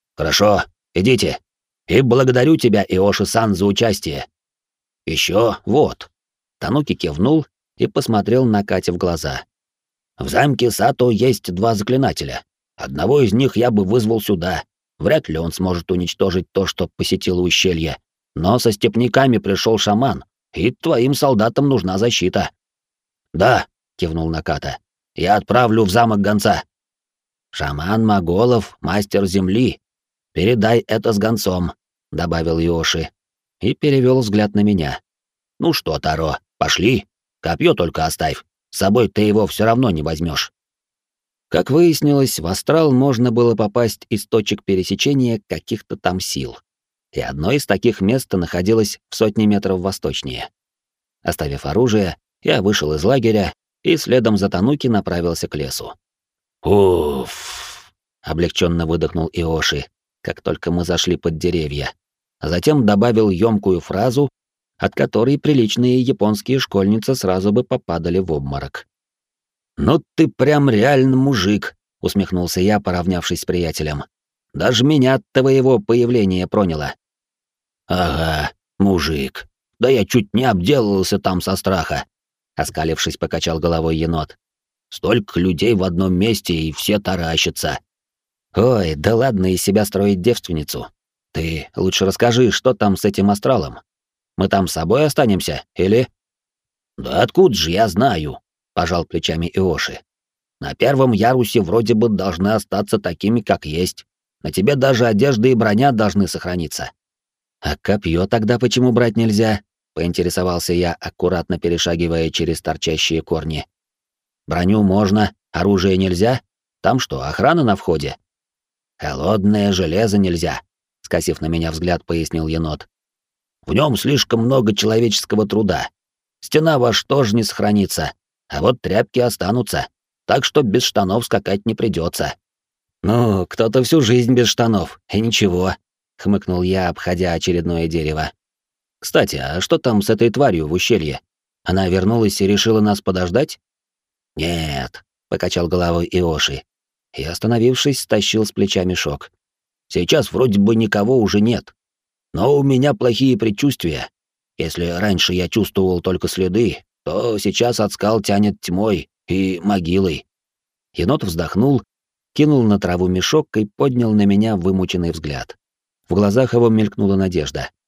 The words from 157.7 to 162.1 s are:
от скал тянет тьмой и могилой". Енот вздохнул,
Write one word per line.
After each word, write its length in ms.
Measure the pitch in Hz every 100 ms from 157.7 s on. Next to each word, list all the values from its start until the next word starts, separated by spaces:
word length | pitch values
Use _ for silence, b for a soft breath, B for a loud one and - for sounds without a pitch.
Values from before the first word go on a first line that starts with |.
| 117
от 140 | 104
скал 280 | - 101 110
тянет 380 | 104 101 104 -
тьмой 500 | - 90 110 92 - _ -
и 340 | 92 95 90
могилой". 640 | 92 101 80 92 95 71 - _ _ _ _ _ _
Енот 300 | - 85 147
вздохнул, 600 | 101 82 82 90 131 135 - _ _